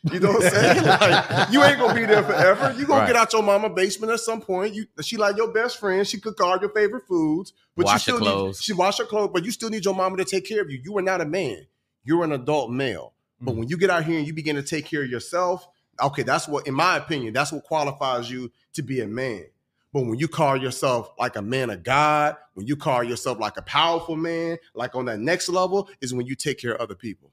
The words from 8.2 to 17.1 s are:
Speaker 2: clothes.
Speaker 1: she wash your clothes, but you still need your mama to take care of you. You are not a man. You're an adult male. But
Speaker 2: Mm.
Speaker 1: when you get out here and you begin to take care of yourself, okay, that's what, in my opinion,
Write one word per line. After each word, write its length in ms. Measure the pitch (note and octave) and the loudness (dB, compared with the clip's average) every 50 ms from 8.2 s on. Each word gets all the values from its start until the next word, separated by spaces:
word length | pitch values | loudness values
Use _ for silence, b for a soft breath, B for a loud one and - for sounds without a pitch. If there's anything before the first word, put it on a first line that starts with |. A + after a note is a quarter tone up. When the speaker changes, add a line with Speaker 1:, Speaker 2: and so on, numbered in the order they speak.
| A2 G2+ G2 | 2 2 2
Speaker 2:
clothes. 260 | G2 G2 F#2+ G2 - | 2 0 -2 -4 -6
Speaker 1:
she 120 | - - G#3+ | -6 -4 0
wash 240 | F3 F3+ G3 G3+ | 2 2 2 2
your 100 | - A#3 | 0 -4
clothes, 220 | A3 G#3 G#3+ G#3 F#3+ | -2 -2 -2 -2 0
but 140 | E3 F3+ E3+ | -2 -2 -4
you 60 | A3 | -4
still 180 | A3+ - A#3 A3+ | -8 -6 -6 -6
need 160 | G#3+ A3 E3+ | -4 -2 -2
your 80 | G3 G3 | -2 0
mama 240 | F#3+ F#3 F#3+ F#3+ | 0 -2 -2 -2
to 80 | F#3+ F#3+ | -4 -4
take 200 | F#3 F#3+ F#3+ F#3 | -2 -2 -4 -4
care 160 | - A3 G#3+ | -2 -4 -4
of 100 | G3 D#3+ | -4 -4
you. 80 | C#3 B2+ B2+ | -8 -12 -12
You 140 | E3+ G#3 | -6 -4
are 40 | G3+ F#3 | -2 0
not 180 | F#3 F#3+ F3+ | 0 0 -2
a 40 | E3 | -2
man. 420 | D3 D#3+ G3 F3+ C3 G#2 E2 D2 _ _ _ _ _ _ _ _ | -2 -2 -2 -2 -4 -6 -8 -14 _ _ _ _ _ _ _ _
You're 200 | A#2+ D#3+ F3 F3 | 0 2 2 2
an 80 | D#3+ | 0
adult 400 | D3+ C3+ B2 B2+ D3+ D3+ B2+ A2+ | -2 -2 0 0 0 0 0 -2
male. 420 | A#2+ B2+ C#3 C3 G2+ D#2+ B1 - _ _ _ _ _ _ | -4 -2 -2 -2 -4 -6 -10 -16 _ _ _ _ _ _
But 140 | B2 C3 A#2+ | -6 -6 -4
Speaker 2:
Mm. 40 | A2+ | -4
Speaker 1:
when 80 | A2+ | -4
you 100 | B2 E3 | -4 -2
get 140 | E3+ F#3 F#3+ | 0 2 2
out 120 | F3+ E3+ D#3+ | 2 2 0
here 140 | D#3 E3 | 0 -2
and 80 | D#3+ D3 | -2 -2
you 80 | D3 D#3+ | -4 -6
begin 220 | D#3 D3+ D#3 D3 | -6 -4 -2 -4
to 80 | C#3+ C#3 | -4 -4
take 220 | - E3+ D#3 C#3+ | -4 -6 -6 -6
care 180 | - - D3+ C#3 | -6 -6 -4 -4
of 60 | B2 | -4
yourself, 560 | B2 A#2 - - - E3+ F#3 F3+ F#3 F3+ - - _ _ _ _ _ - | -6 -8 -8 -4 -2 -2 0 0 -2 -4 -6 -20 _ _ _ _ _ -2
okay, 220 | - C#3+ C#3 D3 B2+ | -2 -2 0 -2 0
that's 240 | A2+ C3+ E3 - | 0 0 0 0
what, 180 | - D3 C#3 - | -2 -4 -4 -4
in 80 | D3 C3+ | -2 0
my 240 | C#3 E3 F#3 F3+ | 2 2 2 2
opinion, 360 | D3+ - - | 0 -2 -4